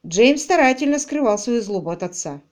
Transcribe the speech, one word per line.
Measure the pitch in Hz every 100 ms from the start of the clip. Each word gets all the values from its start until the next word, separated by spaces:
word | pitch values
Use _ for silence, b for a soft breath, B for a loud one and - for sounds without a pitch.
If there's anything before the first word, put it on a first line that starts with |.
Джеймс | - 170 247 294
старательно | - 349 262 262 285 294
скрывал | 285 294 254 208
свою | 247 240
злобу | 202 196 160
от | 170
отца | 180 - 160 143 _